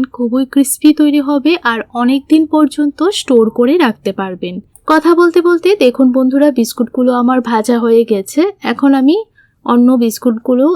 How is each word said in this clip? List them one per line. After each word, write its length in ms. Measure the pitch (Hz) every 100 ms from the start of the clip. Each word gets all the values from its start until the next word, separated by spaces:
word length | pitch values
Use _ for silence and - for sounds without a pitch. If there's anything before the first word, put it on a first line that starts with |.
| 254
খুবই 300 | - 240 254 262
ক্রিস্পি 440 | 285 262 - 302
তৈরি 280 | 302 294 294
হবে 300 | 269 285 294 349
আর 160 | 247 226 -
অনেক 280 | 240 240 269 -
দিন 160 | 311 311
পর্যন্ত 520 | 302 294 - 294 - 330
স্টোর 340 | 415 - 240 220
করে 240 | 233 240 349
রাখতে 340 | 262 311 202
পারবেন। 440 | 190 190 180 180 180 - _ -
কথা 240 | 311 320 339
বলতে 240 | 349 349
বলতে 280 | 339 339 370 415
দেখুন 320 | 254 240 254
বন্ধুরা, 360 | 254 262 269 294
বিস্কুটগুলো 600 | 254 226 - 233 - 247
আমার 260 | 247 247 254
ভাজা 340 | 240 233 220 240
হয়ে 240 | 233 226 226
গেছে। 360 | 202 196 285 381 392
এখন 280 | - 247 277 269
আমি 200 | 269 392 440 _ _ _ -
অন্য 220 | 240 247 254
বিস্কুটগুলো 680 | 233 - 247 226 - 247 285